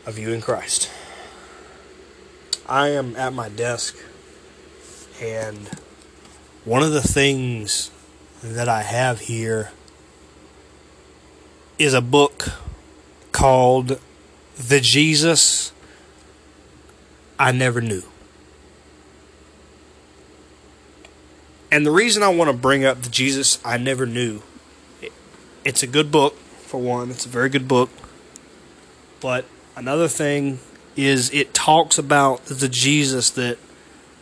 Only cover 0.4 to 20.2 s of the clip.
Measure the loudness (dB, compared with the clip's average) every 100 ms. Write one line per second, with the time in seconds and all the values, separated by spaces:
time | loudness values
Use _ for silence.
0.4 | -4 -6 -4 -4 -4 -10 -20 -20 -20 -20
1.4 | -20 -20 -20 -20 -20 -20 -20 -20 -20 -20
2.4 | -14 -12 -2 0 2 0 -4 -6 -6 -6
3.4 | -10 -6 -4 -4 -8 -12 -20 -20 -20 -20
4.4 | -20 -20 -20 -20 -20 -20 -20 -14 -10 -8
5.4 | -8 -12 -16 -18 -18 -20 -20 -20 -20 -20
6.4 | -20 -16 -2 2 2 2 0 2 2 2
7.4 | -2 -6 -4 -6 -6 -16 -20 -20 -20 -18
8.4 | -10 -4 -2 -2 -2 0 0 -2 -6 -6
9.4 | -2 -4 -6 -14 -20 -20 -20 -20 -20 -20
10.4 | -20 -20 -20 -20 -20 -20 -20 -20 -20 -20
11.4 | -20 -20 -20 -2 2 2 4 4 4 0
12.4 | -10 -10 -14 -16 -20 -20 -20 -20 -8 2
13.4 | 4 6 6 4 0 -6 -10 -20 -20 -20
14.4 | -20 -14 0 2 4 4 4 4 2 4
15.4 | 2 0 -6 -14 -20 -20 -20 -20 -20 -20
16.4 | -20 -20 -20 -20 -20 -20 -20 -20 -20 0
17.4 | 2 2 0 0 -4 -6 -10 -20 -20 -20
18.4 | -20 -20 -20 -20 -20 -20 -20 -20 -20 -20
19.4 | -20 -20 -20 -20 -20 -20 -20 -20